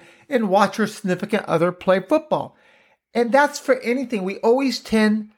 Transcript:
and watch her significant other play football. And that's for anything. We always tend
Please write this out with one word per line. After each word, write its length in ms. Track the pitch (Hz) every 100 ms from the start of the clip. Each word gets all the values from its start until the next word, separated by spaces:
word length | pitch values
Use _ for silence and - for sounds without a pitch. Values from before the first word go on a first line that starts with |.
| - _ _
and 200 | 269 208
watch 280 | 190 202 -
her 100 | 208
significant 580 | - 185 180 - 202 -
other 260 | 160 175
play 280 | 175 - 190
football. 560 | 185 311 311 160 - _ _ _ _ _ _
And 180 | 226 233
that's 280 | 262 285 -
for 200 | - 254
anything. 420 | 220 247 254 214
We 140 | 185 196
always 400 | 226 254 269 247
tend 520 | - 220 214 214 214